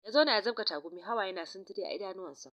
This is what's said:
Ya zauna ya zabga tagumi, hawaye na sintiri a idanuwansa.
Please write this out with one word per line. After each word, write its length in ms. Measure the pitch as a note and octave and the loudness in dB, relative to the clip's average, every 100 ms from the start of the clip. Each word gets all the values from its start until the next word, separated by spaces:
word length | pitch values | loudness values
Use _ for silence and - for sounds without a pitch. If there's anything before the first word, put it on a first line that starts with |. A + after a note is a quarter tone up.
Ya 80 | G#3+ | 4
zauna 220 | C4 D#4 | 6 6
ya 80 | A3 | 6
zabga 220 | G#3 A3 | 4 0
tagumi, 360 | G#3 D3+ D#3+ F3 | 0 -2 -6 -10
hawaye 300 | F3 A#3 F#3+ | -2 -2 0
na 140 | F#3 E3 | -4 -8
sintiri 380 | F#3+ F#3+ G3+ E3+ | -12 -10 -6 -4
a 60 | |
idanuwansa. 560 | E3+ G3 F#3 F3 C#3 C3+ | -4 -4 -8 -10 -12 -18